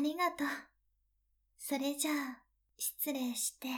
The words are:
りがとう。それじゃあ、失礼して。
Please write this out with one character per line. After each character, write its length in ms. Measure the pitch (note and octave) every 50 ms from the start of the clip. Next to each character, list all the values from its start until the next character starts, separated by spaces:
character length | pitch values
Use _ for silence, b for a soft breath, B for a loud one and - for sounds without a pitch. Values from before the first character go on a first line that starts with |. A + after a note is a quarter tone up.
り 140 | C#4+ D4+ D#4
が 160 | F4 F4+ F4
と 120 | F4 - D4
う。 40 | C#4+ C#4+ - - - _ _ _ _ _ _ _ _ _ _ _ _ _ _ _ _ _ -
そ 180 | - - C#4
れ 200 | C4 C4+ C#4+ C#4+
じ 120 | C#4+ - D4+
ゃ 40 |
あ、 300 | D4+ C#4+ C#4 B3+ B3 - - _ _ _ _ _ _
失 360 | - - - - - - D4+
礼 220 | C#4+ C4+ B3+ B3 A#3
し 240 | - - - - _
て。 100 | - C4 B3+